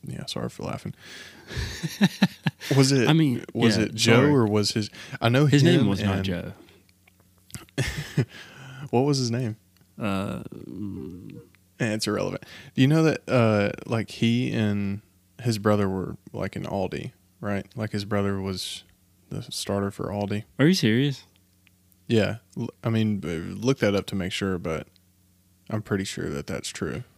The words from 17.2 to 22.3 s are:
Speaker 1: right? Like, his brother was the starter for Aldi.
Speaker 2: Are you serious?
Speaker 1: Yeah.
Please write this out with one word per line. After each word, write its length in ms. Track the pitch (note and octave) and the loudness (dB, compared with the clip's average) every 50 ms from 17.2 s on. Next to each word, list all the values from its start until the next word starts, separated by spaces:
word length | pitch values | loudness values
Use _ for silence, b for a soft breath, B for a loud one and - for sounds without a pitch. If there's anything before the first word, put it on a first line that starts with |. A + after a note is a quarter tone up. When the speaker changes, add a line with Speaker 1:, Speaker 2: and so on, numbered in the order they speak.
| _ _ _ _ | _ _ _ _
Speaker 1:
right? 260 | - G#2 G2+ G2 - - _ | -6 -6 -4 -4 -6 -8 _
Like, 160 | B2 A2 G#2 - | -8 -6 -4 -4
his 120 | G#2 G2 | -6 -4
brother 360 | G2 G#2+ G2+ G2+ G2+ G2 G2 | -2 -2 0 0 0 -2 -2
was 440 | F#2+ G2 F#2+ F#2 - - - - - _ _ _ _ _ _ _ _ _ | -4 -6 -6 -6 -8 -10 -12 -12 -16 _ _ _ _ _ _ _ _ _
the 120 | - - A2+ | -12 -12 -10
starter 480 | - - - - - G2+ G2+ G2+ G2 | -10 -10 -10 -6 -4 -2 -2 -2 -4
for 160 | - - F#2+ | -6 -6 -8
Aldi. 380 | E2+ F#2+ G#2 G#2 G2+ G2+ G#2 A2 _ _ - | -6 -4 -6 -4 -4 -4 -6 -8 _ _ 2
Speaker 2:
Are 80 | C3 | 4
you 80 | D#3+ F#3 | 4 4
serious? 500 | F3+ - A2 G#2+ A#2+ C#3 C#3+ C3+ - - _ _ _ _ _ _ _ _ _ _ _ _ _ _ _ _ | 4 4 2 2 2 2 0 -4 -6 -12 _ _ _ _ _ _ _ _ _ _ _ _ _ _ _ _
Speaker 1:
Yeah. 300 | - A#2 A2 G2+ G2 | 0 2 2 2 2